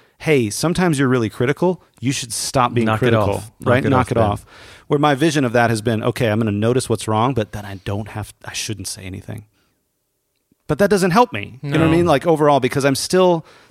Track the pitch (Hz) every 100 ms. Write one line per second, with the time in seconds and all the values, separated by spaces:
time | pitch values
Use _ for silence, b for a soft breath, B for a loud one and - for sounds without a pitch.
0 | b b - 147 110 - 156 175 180 139
1 | 139 127 110 - 123 147 180 175 b b
2 | 117 135 120 - - 135 123 117 113 110
3 | 123 113 101 98 - - 127 120 110 131
4 | 123 117 107 104 - B B B B 151
5 | 151 135 160 147 127 117 117 113 107 110
6 | 110 - 120 107 113 101 110 127 - 110
7 | - 107 120 123 104 107 101 98 - 101
8 | 107 107 101 - - - - 104 95 -
9 | 95 95 98 107 104 _ _ _ _ _
10 | _ _ _ _ _ _ - 147 202 196
11 | 185 180 247 104 - 120 143 143 160 165
12 | 175 139 175 156 147 139 123 147 135 135
13 | - 185 185 170 - B B